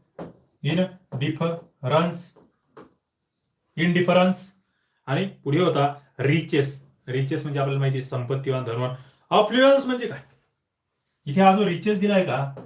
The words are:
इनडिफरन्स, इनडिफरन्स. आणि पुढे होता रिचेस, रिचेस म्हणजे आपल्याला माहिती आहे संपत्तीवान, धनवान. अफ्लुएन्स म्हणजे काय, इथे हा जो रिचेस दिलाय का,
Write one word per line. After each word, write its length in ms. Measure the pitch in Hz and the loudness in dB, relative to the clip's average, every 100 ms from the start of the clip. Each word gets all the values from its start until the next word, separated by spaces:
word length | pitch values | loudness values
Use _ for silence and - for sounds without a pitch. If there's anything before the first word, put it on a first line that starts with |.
| _ - - - _ _ | _ -18 -18 -18 _ _
इनडिफरन्स, 1700 | 139 170 185 - _ 131 151 156 165 170 - _ 127 151 175 143 - _ _ _ _ - - _ _ _ _ _ _ _ _ - | -2 0 -2 -6 _ -6 -4 -2 -4 -6 -12 _ -2 0 0 -4 -14 _ _ _ _ -20 -20 _ _ _ _ _ _ _ _ -2
इनडिफरन्स. 760 | 170 170 180 180 185 185 - _ _ _ _ _ - | 0 2 4 4 4 0 -8 _ _ _ _ _ -6
आणि 220 | 147 196 - | -4 -4 -8
पुढे 160 | 143 151 | -2 0
होता 340 | 180 139 139 - - - | 2 2 0 -2 -14 -4
रिचेस, 680 | 131 160 147 147 135 - - _ - | 0 0 0 0 0 -6 -20 _ -8
रिचेस 340 | 131 135 160 | -4 -2 -4
म्हणजे 180 | 147 139 | -4 -4
आपल्याला 200 | 139 139 | -2 0
माहिती 180 | 139 131 | -2 -2
आहे 80 | 127 | -6
संपत्तीवान, 580 | 123 120 135 135 131 | -8 -4 -4 -4 -4
धनवान. 260 | 120 117 127 131 - _ _ | -4 -4 -6 -8 -16 _ _
अफ्लुएन्स 560 | 190 214 240 269 277 254 | 2 2 4 6 6 2
म्हणजे 200 | 247 233 | -4 -6
काय, 160 | 135 - _ _ _ _ _ _ _ _ _ 147 | -10 -16 _ _ _ _ _ _ _ _ _ -4
इथे 140 | 143 | 4
हा 160 | 190 196 | 6 6
जो 80 | |
रिचेस 340 | 196 170 208 208 | 2 0 -2 0
दिलाय 260 | 202 196 | 2 2
का, 300 | - 139 139 - | 2 -2 -4 -8